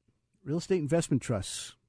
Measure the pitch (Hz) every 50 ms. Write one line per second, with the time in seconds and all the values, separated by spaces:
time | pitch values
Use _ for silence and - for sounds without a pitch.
0 | _ _ _ _ _ _ _ _ - 143 151 175 - - 190 180 147 131 165 170
1 | - - 147 123 - - 117 98 92 - - - - - - _ _